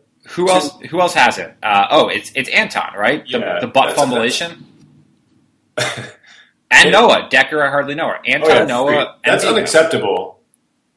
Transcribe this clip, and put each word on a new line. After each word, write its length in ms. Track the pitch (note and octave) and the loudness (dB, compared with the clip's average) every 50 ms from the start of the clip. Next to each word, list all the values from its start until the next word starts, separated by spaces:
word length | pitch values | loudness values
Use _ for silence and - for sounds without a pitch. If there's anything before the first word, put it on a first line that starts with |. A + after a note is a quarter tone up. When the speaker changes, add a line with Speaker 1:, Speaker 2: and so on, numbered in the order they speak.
| _ _ _ _ _ - | _ _ _ _ _ -12
Speaker 1:
Who 180 | - - F3 | -6 -2 0
Speaker 2:
two 60 | F#3 F#3 | 0 2
Speaker 1:
else? 180 | F#3 F#3 - - - - | 0 0 -4 -8 -14 -14
Who 180 | A#2+ C#3 F3 | -8 -2 -2
else 140 | F3+ E3+ - | -2 0 2
has 220 | D#3+ B2+ A#2+ - | 2 2 2 2
it? 160 | F#2+ F2 E2 - _ | -2 -8 -12 -12 _
Uh, 280 | - G#2+ G#2 G2 G2 - | -4 0 2 2 2 4
oh, 180 | C3+ D#3 B2 G2+ | 2 2 2 2
it's, 220 | F2+ G#2 - - - | 0 -4 -6 -8 -8
it's 120 | C3+ C3 - | -8 -6 -2
Anton, 460 | - G3 A3 G#3 - - E2+ D#2+ - | -2 -2 -2 -2 -4 -6 -6 -6 -6
right? 280 | G2 G#2 A2+ C#3+ D#3 - | -2 -2 0 0 -2 -4
The, 140 | - B2+ A#2+ | -6 -6 -6
Speaker 2:
Yeah, 180 | G#2 F#2+ F2+ - | -4 -4 -4 -6
Speaker 1:
the 80 | B2+ | -6
butt 220 | A#2 - C3+ B2+ B2 - | 0 0 0 2 2 0
Speaker 2:
that's, 40 | - | 0
Speaker 1:
fumbleation. 600 | C#3+ C3 B2 A#2 A2+ A#2+ - - E3+ E3+ E3+ - - - _ _ _ _ _ _ _ _ _ _ _ _ _ _ _ _ _ _ _ _ _ | 0 0 0 -2 -2 -2 -2 -4 -6 -10 -10 -16 -20 -20 _ _ _ _ _ _ _ _ _ _ _ _ _ _ _ _ _ _ _ _ _
Speaker 2:
that's 220 | - B2+ - - - | -8 -8 -8 -8 -10
<laughs> 720 | B2 - - _ _ _ - - _ _ _ _ _ _ | -14 -16 -20 _ _ _ -20 -20 _ _ _ _ _ _
Speaker 1:
And 160 | B2 C#3 E3+ | 4 4 4
Speaker 2:
Yeah. 140 | - F3 G#3 | 6 6 6
Speaker 1:
Noah, 280 | A#3+ F#3+ B2 F#2 - - | 6 4 4 2 0 0
Decker, 320 | C3 C3 C3+ - D#3 D3+ | 0 0 2 2 0 -2
I 100 | D3 C#3 | 0 0
hardly 260 | C3+ C#3+ C#3 C3+ C#3+ | 0 -2 -2 -4 -6
know 100 | D#3 D#3+ | -6 -6
her. 120 | B2 F#2 - - | -6 -6 -6 -4
Anton, 240 | A#2 B2+ D3 E3 D#3 | -2 -2 0 2 4
Speaker 2:
Oh, 40 | D3 | 4
yeah, 100 | A#2+ G#2+ | 4 2
Speaker 1:
Noah, 220 | G#2 B2 B2 C3+ C#3+ | 0 0 -2 0 0
Speaker 2:
three. 100 | D3 D3 | 0 0
Speaker 1:
and 100 | B2+ - - _ - | -2 -4 -6 _ -2
Speaker 2:
That's 180 | - F#3+ G3+ - | -2 0 0 0
Speaker 1:
Vigo. 140 | A3 A3+ | 0 0
Speaker 2:
unacceptable. 840 | G#3+ - - - D#3+ D#3+ - - - A2+ G2+ F#2 F#2 F#2 - - _ _ _ _ _ _ _ _ _ _ _ _ | 0 -2 2 2 2 2 2 0 -2 -2 -2 -4 -4 -4 -8 -12 _ _ _ _ _ _ _ _ _ _ _ _